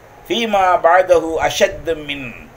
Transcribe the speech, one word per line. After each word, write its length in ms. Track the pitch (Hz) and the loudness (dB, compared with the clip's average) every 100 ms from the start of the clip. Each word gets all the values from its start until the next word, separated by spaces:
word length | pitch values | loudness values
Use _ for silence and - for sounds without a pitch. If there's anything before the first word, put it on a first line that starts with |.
| - - - | -20 -20 -8
ஃபீமா 520 | 208 226 196 185 175 | -6 -2 0 2 2
பாதஹு 540 | 165 180 185 170 160 | 4 4 4 2 2
அஷத்து 720 | 160 143 - 196 - 160 156 | -2 -2 0 0 -2 -6 -6
மின், 460 | 147 143 123 87 76 | -8 -10 -12 -16 -20